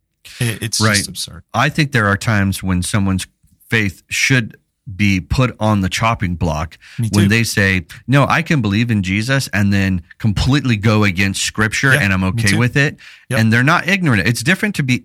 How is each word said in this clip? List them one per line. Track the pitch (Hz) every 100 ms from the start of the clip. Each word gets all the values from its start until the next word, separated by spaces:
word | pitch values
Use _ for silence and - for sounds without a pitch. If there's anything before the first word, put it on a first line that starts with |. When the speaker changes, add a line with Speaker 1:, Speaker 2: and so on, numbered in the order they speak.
| _ _ - -
Speaker 1:
It, | 120 101
it's | 113 -
Speaker 2:
Right. | 110 104
Speaker 1:
just | -
absurd. | 87 - 80 -
Speaker 2:
I | 110 139
think | - 139
there | 120 101
are | 101
times | - 104 98 92
when | 95 90
someone's | 90 107 98 92 - _ _ _ -
faith | 113 101 - -
should | - - 131 107 - _ _ - 92
be | 101 95
put | - - 127 -
on | 107 104
the | 92
chopping | - 113 117 90
block | 85 87 76 80 - - -
Speaker 1:
Me | 113
Speaker 2:
when | 101
Speaker 1:
too. | 101
Speaker 2:
they | 113
say, | 113 - 98 92 - - -
"No, | 139 120
I | 127
can | 160 156
believe | 104 101 120
in | 107
Jesus," | 92 98 113 135 -
and | 95 101
then | 101 95 92 - -
completely | 113 95 - 143 131 110
go | 113 107
against | 104 87 98 98
Scripture, | - - 107 - 139
Speaker 1:
Yeah, | 131
Speaker 2:
and | 98
I'm | 95
Speaker 1:
me | 92
Speaker 2:
okay | 113 110
Speaker 1:
too. | 104
Speaker 2:
with | 123 143
it. | 143 104 - - -
Speaker 1:
Yep. | 113
Speaker 2:
And | 113
they're | 117
not | 135 170 156
ignorant. | 196 165 107 87
It's | 123
different | 120 185 208 196
to |
be | 131 123